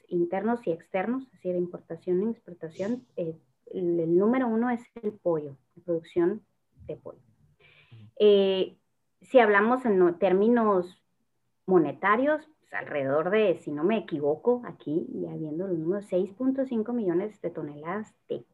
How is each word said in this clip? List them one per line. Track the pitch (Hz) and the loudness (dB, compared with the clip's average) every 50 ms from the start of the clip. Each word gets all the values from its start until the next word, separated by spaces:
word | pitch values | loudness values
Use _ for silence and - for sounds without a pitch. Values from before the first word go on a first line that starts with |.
| _ | _
internos | - 180 175 175 170 - 190 196 226 240 233 233 | -6 -2 -2 -2 -2 -2 -4 -2 -2 -2 -2 -2
y | 185 | -4
externos, | 165 165 - _ - 190 185 214 247 262 269 | -6 -6 -6 _ -4 -4 -2 -2 -4 -6 -6
es | - _ | -12 _
decir, | - - 185 180 | -12 -6 -4 -4
importación | 175 180 175 180 - - - 165 160 - 185 180 180 208 | -2 -4 -4 -6 -14 -14 -14 -14 -12 -4 -2 0 0 0
y | 226 | -2
exportación, | 226 - _ - 175 - 165 160 165 175 185 202 247 247 - _ - | -4 -6 _ -20 -18 -14 -14 -14 -10 -8 -6 -6 -6 -8 -8 _ -10
eh, | - 175 160 160 - _ _ _ _ _ - - | -8 -8 -8 -8 -10 _ _ _ _ _ -12 -8
el, | 190 180 175 170 170 | -4 -2 0 0 0
el | 165 165 170 | 0 2 4
número | 180 196 220 254 262 262 | 4 4 4 2 2 0
uno | 233 220 220 233 247 | 0 0 0 0 0
es | 247 233 - _ - 233 226 | -2 -4 -6 _ -18 -8 -8
el | 208 | -8
pollo, | 208 - - 175 165 156 147 147 135 - _ _ _ | -8 -4 -2 -2 -2 -2 -4 -8 -14 -18 _ _ _
la | 175 - | -18 -6
producción | 175 170 165 165 - - 180 170 175 208 214 _ _ _ _ _ _ _ _ - | -4 -4 -4 -4 -4 0 2 2 2 2 -2 _ _ _ _ _ _ _ _ -14
de | - 151 | -14 -14
pollo. | - - - - - _ _ _ _ _ _ _ _ _ - _ _ _ _ - 110 107 - _ - 208 | -12 -12 -18 -18 -18 _ _ _ _ _ _ _ _ _ -20 _ _ _ _ -20 -20 -20 -16 _ 4 6
Eh, | 208 202 196 196 190 190 190 185 - - _ _ _ _ _ _ _ _ _ _ | 6 6 6 4 2 2 0 -2 -4 -6 _ _ _ _ _ _ _ _ _ _
si | - - 254 | 4 6 6
hablamos | 226 208 208 202 208 226 247 262 262 | 6 8 6 4 4 4 0 0 0
en | 240 202 185 | 0 2 4
no-, | 180 175 170 | 4 4 2
términos | - - 185 180 190 202 226 240 240 226 214 202 185 175 180 - _ _ _ _ _ _ _ _ _ _ _ _ _ - | 2 0 2 2 4 4 4 4 4 4 2 2 2 0 -2 -8 _ _ _ _ _ _ _ _ _ _ _ _ _ -2
monetarios, | - 190 175 156 143 139 - - 196 214 233 269 294 311 302 - - _ _ | 2 4 4 4 2 -2 -2 0 2 2 2 2 0 0 -2 -4 -10 _ _
pues, | _ _ - | _ _ -12
alrededor | - - - 143 147 135 135 135 151 160 180 | -10 -10 -6 -4 -4 -2 0 0 0 0 2
de, | 202 220 214 196 165 - - | 2 2 2 2 0 -2 -4
si | 147 147 | -8 -6
no | 147 151 | -2 0
me | 190 226 214 | 0 0 0
equivoco, | 175 - 180 143 147 143 156 156 - 240 247 247 240 | -4 -4 -8 -4 -2 -2 -2 -2 0 -2 -2 -2 -2
aquí, | 190 165 - - - 147 175 226 - - | -10 -16 -12 -8 -4 -4 -4 -4 -6 -8
ya | 202 175 165 160 | -8 -8 -8 -8
viendo | 160 160 151 147 165 190 | -8 -8 -8 -6 -6 -6
los | 196 175 | -4 -4
números, | 160 156 165 190 202 202 - | -4 -2 -4 -4 -4 -4 -4
seis | 190 180 190 196 | -2 -2 -2 -2
punto | - - 254 262 262 269 262 | -6 -4 -2 -2 0 0 -2
cinco | 262 247 220 214 233 240 | -4 -2 -4 -4 -4 -4
millones | 240 214 185 170 175 202 214 - _ | -4 -2 0 0 0 -2 -4 -8 _
de | - 165 | -10 -10
toneladas | - 165 151 147 147 147 151 165 185 214 214 - _ _ _ - | -8 -8 -10 -10 -12 -12 -10 -8 -8 -8 -8 -10 _ _ _ -8
de | - - - _ | -8 -8 -8 _